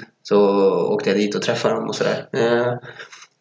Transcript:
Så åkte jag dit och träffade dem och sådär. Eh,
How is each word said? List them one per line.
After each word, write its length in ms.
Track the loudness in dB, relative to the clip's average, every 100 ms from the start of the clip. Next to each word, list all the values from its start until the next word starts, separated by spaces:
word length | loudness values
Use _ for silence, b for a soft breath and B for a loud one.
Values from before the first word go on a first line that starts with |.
| B _
Så 140 | 0 4 4 4 4 2 0
åkte 160 | -2 0
jag 100 | 0
dit 160 | 0 -2
och 60 |
träffade 340 | -2 -2 -2 -2
dem 120 | -4
och 80 | -4
sådär. 320 | -2 -4 -4
Eh, 400 | -2 0 0 0 -4 B B B B B _